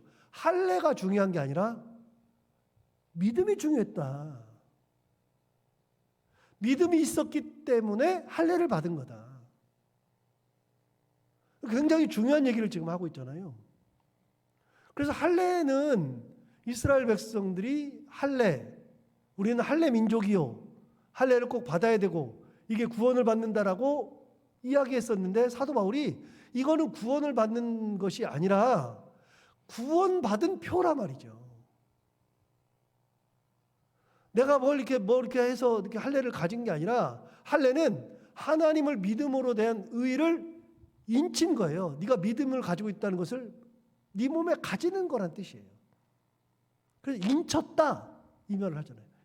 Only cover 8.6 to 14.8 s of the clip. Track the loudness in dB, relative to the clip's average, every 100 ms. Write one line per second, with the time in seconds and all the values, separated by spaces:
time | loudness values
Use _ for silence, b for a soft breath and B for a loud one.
8.6 | 2 0 -2 -6 -10 -16 -20 -20 -20 _
9.6 | _ _ _ _ _ _ _ _ _ _
10.6 | _ _ _ _ _ _ _ _ _ _
11.6 | -4 0 4 4 2 0 2 4 4 0
12.6 | -2 -4 -6 -6 -8 -10 -14 -12 -14 -18
13.6 | -20 _ _ _ _ _ _ _ _ b
14.6 | b b